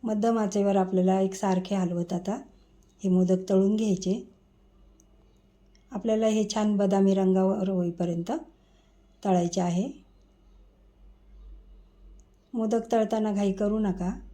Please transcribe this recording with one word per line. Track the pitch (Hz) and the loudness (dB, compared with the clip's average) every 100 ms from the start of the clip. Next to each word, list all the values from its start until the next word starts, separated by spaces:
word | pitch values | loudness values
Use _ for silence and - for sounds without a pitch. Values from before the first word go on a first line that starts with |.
मध्यम | 226 214 226 226 | -4 0 0 0
आचेवर | 214 208 202 196 | 0 0 2 2
आपल्याला | 185 190 185 190 | 2 2 2 2
एकसारखे | 190 190 196 185 185 | 0 -2 -2 -2 -2
हलवत | 196 180 175 175 | -2 -2 -2 -4
आता | 180 185 240 - _ _ _ _ _ | -6 -6 -8 -10 _ _ _ _ _
हे | 196 | 2
मोदक | 185 185 185 185 | 4 4 2 2
तळून | 190 196 220 | 2 2 2
घ्यायचे. | 220 185 185 214 - _ _ _ _ _ - _ _ _ _ _ _ _ _ _ _ | 0 0 -2 -4 -6 _ _ _ _ _ -20 _ _ _ _ _ _ _ _ _ _
आपल्याला | 233 220 220 220 | -8 -2 2 2
हे | 214 214 | 2 0
छान | 214 214 202 | 0 0 2
बदामी | 196 196 196 | 2 4 4
रंगावर | 190 190 185 190 208 190 | 4 4 4 2 0 -2
होईपर्यंत | 190 175 170 175 170 170 302 320 _ _ _ _ _ _ _ | -2 -2 -2 -4 -4 -4 -6 -8 _ _ _ _ _ _ _
तळायचे | 202 180 170 180 | 0 0 0 -2
आहे. | 175 175 240 - - _ _ _ _ - - _ _ _ - - _ - - - - - - _ - - _ _ _ | -2 -2 -4 -8 -20 _ _ _ _ -20 -20 _ _ _ -20 -20 _ -20 -20 -20 -20 -20 -20 _ -20 -20 _ _ _
मोदक | 233 220 226 226 | -4 -2 -2 0
तळताना | 233 214 220 214 | 0 0 0 -2
घाई | 202 202 | 0 -2
करू | 190 208 214 | 0 -2 0
नका | 208 185 180 240 - | -2 -2 -4 -6 -12